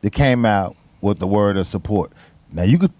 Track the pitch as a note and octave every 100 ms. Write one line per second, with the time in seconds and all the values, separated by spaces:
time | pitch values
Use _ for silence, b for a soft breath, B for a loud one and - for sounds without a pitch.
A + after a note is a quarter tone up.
0 | G2+ - C#3 B2 A2+ G2+ F#2 - _ _
1 | G2+ F2 F#2+ G#2 G2+ F#2+ F#2 F#2+ - G#2
2 | - b b b _ D#2+ F#2 E3+ F#3+